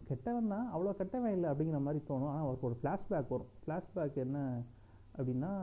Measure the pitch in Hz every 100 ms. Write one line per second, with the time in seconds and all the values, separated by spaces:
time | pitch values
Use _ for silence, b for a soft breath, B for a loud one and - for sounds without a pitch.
0 | - 131 240 240 226 202 247 165 196 196
1 | 190 254 240 190 170 139 160 151 139 151
2 | - 135 143 147 147 127 127 120 143 196
3 | - 175 127 127 - - - 170 - 180
4 | 147 143 127 143 135 120 120 B B B
5 | B - 127 127 160 196